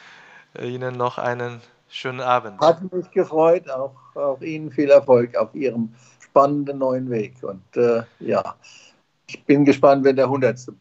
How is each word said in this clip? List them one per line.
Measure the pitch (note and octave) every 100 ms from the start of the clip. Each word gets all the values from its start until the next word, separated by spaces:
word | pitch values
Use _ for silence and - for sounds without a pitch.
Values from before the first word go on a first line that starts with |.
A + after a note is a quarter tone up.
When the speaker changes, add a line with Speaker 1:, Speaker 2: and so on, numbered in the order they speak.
| - - - - _ -
Speaker 1:
Äh, | B2
Ihnen | B2+ B2+ B2+
noch | B2 -
einen | B2 B2 A#2+ A#2 _ _ _
schönen | - C3 B2+
Abend. | B2+ B2 A2 G2
Speaker 2:
Hat | D3+ E3 F#3
mich | F3+ E3+
gefreut, | G3 E3+ D#3 D#3+ F3+ E3+
auch, | C3+ C3+ - _
auch | - C#3+ C3
Ihnen | E3 D#3 D#3
viel | C3 C#3+
Erfolg | C#3+ C#3 B2 A#2+
auf | G2 A2 -
Ihrem | C3 A#2 A2 - _ _
spannenden | _ C#3+ C#3+ D3 C#3+ C#3
neuen | C3 B2+ C3
Weg. | A2+ G#2 -
Und, | - F#2+ _ -
äh, | A#2+ A#2 A#2 -
ja, | E3 G#2+ - - _ - _ _ _ _ -
ich | -
bin | - C#3+
gespannt, | C#3+ C3 D3 C#3
wenn | C3+
der | C3 B2+
hundertste, | C#3 B2+ A2 - -